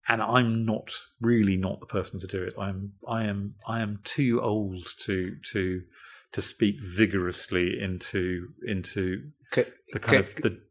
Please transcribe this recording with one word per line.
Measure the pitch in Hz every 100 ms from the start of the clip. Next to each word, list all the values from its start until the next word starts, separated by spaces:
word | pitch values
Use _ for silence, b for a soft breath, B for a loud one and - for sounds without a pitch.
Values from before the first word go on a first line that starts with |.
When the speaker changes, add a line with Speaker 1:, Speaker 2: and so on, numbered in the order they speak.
| -
Speaker 1:
and | 117
I'm | 104 123 117 113 110
not, | 110 - - - _
really | 113 117 101 95
not | 95 -
the | -
person | 98 92 95
to | 92
do | 98
it. | 92 -
I'm, | 98 95 98 - -
I | 113 107
am, | 101 101 - -
I | 113
am | 107 104
too | - - 135 113
old | 120 107 101 92 87 -
to, | - 95 90 - -
to, | 104 95 90 87 B B B B
to | -
speak | - - 104 98
vigorously | 95 90 110 98 90 92 - 90 90 -
into, | 98 90 - 98 90 90 87 - -
into | 98 87 101 92 95 147 _ _
Speaker 2:
C-, | - 117 - _
Speaker 1:
the | 110
kind | - 139 190
Speaker 2:
c-, |
Speaker 1:
of | -
the | 107 92 _